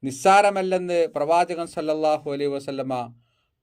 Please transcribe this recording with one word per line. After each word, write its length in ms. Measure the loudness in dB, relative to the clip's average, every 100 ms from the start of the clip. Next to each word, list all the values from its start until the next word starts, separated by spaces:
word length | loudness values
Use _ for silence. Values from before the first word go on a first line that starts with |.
നിസ്സാരമല്ലെന്ന് 1040 | -10 0 4 6 6 2 -2 -2 0 0 0
പ്രവാചകൻ 580 | -2 2 2 2 -4 -8
സല്ലല്ലാഹു 640 | -6 -4 0 0 0 -4
അലൈഹി 180 | -4 -4
വസല്ലമ 640 | -4 -8 -8 -6 -6 -8 -14 _ _ _ _